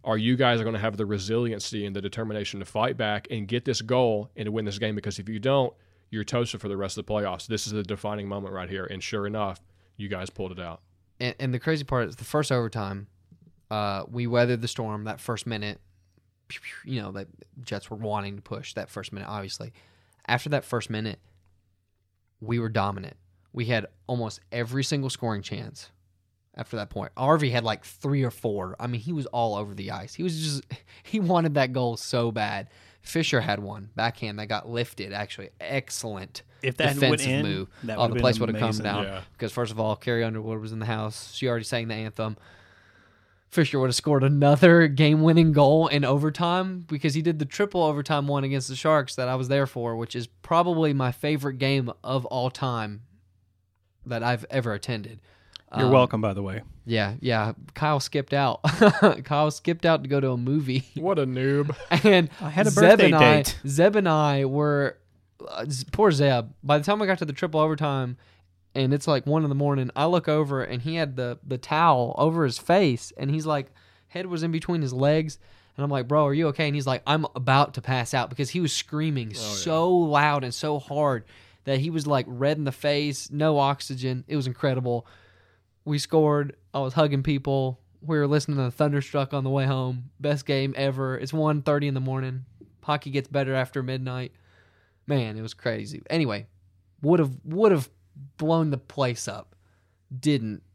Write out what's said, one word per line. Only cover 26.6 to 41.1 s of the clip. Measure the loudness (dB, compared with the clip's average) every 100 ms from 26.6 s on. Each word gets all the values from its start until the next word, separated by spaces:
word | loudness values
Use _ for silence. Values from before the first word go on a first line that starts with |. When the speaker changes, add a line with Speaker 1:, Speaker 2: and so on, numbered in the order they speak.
| -10 -10
Speaker 2:
that | -10
point. | -10 -10 -4
Harvey | 2 2 2
had, | 0
like, | -2 -4
three | -8 -10 -2 0
or | -2
four. | -2 -4 -4 -6 -8
I | -6
mean, | -6
he | -6
was | -6 -4
all | -2 -2 -2
over | -6
the | -8 -10
ice. | -10 -12
He | -6
was | -4 -4
just, | -4 -6 -8 -16
<laughs> | _ -20
he | -6 -2
wanted | 2 2 2
that | 2 0
goal | 0 -2 -4
so | -4 0 0
bad. | -2 -4 -6 -10 _ -20 _
Fisher | -6 -2 0 0
had | 0 -4
one, | -6 -12 -12
backhand, | -4 -4 -4 -10 -10
that | -6
got | -6 -4
lifted, | -6 -6 -8 -10
actually. | -8 -8 -10 -18 _
Excellent | -6 -6 -6 -10 -8 -10 -12 -16 _ _
Speaker 3:
If | -6 0
that | -2
had | 2
went | 2 2
Speaker 2:
defensive | 0
Speaker 3:
in, | 0 0
Speaker 2:
move. | -4 -8 -10
Speaker 3:
that | -8 -2
Speaker 2:
Oh, |
Speaker 3:
would've | 0
Speaker 2:
the |
Speaker 3:
been | 2
Speaker 2:
place | 2 2
would've | -2 -2
come |
Speaker 3:
amazing. | -2 -2
Speaker 2:
down. | -4 -4
Speaker 1:
Yeah. | -4 -8 -14
Speaker 2:
Because, | -10 -8
first | -4 -6
of | -2
all, | -2 -2
Carrie | -2 -2
Underwood | -2 -4 -6 -8
was | -8
in | -6
the | -4
house. | -4 -4